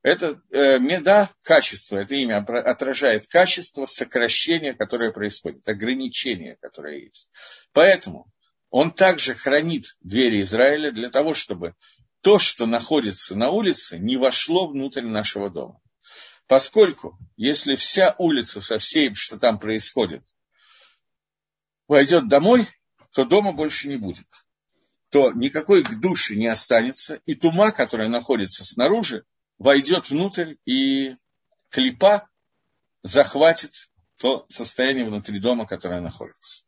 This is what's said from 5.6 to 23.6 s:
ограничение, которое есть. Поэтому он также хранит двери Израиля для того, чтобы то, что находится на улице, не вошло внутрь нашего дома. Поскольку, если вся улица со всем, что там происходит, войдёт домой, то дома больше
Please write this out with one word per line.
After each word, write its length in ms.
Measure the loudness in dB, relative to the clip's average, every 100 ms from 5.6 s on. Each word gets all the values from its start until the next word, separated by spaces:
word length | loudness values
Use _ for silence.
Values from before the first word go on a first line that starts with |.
| -8
ограничение, 920 | -6 -4 -4 -6 -8 -6 -8 -10 -18
которое 380 | -20 -16 -14 -14
есть. 300 | -16 -20 -20 _ -20 -20 _
Поэтому 600 | 4 6 4 -2 -16 _ _ _ _ _
он 220 | 0 0
также 420 | 4 4 4 -4
хранит 600 | -4 0 0 0 -6 -8 _
двери 400 | -6 0 2 2
Израиля 500 | 0 2 2 2 -4
для 180 | -6 -2
того, 240 | 0 0
чтобы 400 | -4 -6 -8 -10 _ _ _ _ _
то, 160 | 4 4
что 280 | 4 0
находится 680 | -2 -2 0 0 0 -4 -4
на 140 | 0 0
улице, 480 | 0 -2 -2 -4 -4
не 180 | -4
вошло 520 | 0 0 0 0 -2 -2
внутрь 360 | -6 -6 -8
нашего 460 | -6 -4 -4 -6 -8
дома. 320 | -8 -14 _ _ _ _ -20 -20 _ _
Поскольку, 720 | 2 4 4 4 2 -16 _ -20
если 400 | -4 0 0 0
вся 400 | 0 2 4 2 2
улица 440 | 0 0 -4 -8
со 160 | -6 -4
всем, 380 | -2 0 -2
что 220 | -4 -12 0
там 220 | 0 0
происходит, 640 | -4 -4 -4 -2 -4 -6 _ _ _ _ _ -20 _ _ _ _ _ _ _ _ _ _ _
войдёт 400 | 4 6 2 4
домой, 400 | 4 6 4 2 _ _ _ _
то 120 | -4
дома 280 | 2 2 2
больше 340 | -4